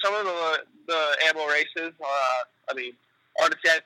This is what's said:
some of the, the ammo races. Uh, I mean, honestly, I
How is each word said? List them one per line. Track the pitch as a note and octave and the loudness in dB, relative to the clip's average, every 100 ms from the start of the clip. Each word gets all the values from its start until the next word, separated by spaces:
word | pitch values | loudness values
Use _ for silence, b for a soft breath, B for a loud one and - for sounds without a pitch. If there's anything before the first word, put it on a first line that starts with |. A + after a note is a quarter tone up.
some | G3 | 0
of | G#3 G3 | 0 -2
the, | E3+ E3 D3+ - _ - | -2 0 -2 -4 _ -4
the | E3 D3+ C#3+ D#3+ | 0 0 2 2
ammo | D#3+ D3+ | 2 0
races. | D3 D#3 E3+ E3 D#3+ | 0 0 -4 -10 -8
Uh, | C#3+ C#3 C3 B2+ A#2+ _ - | -4 0 0 0 -4 _ -8
I | |
mean, | C3+ B2 B2 _ _ _ - | -8 -8 -12 _ _ _ 0
honestly, | D#3+ D#3+ E3+ | 0 2 2
I | D#3+ | 2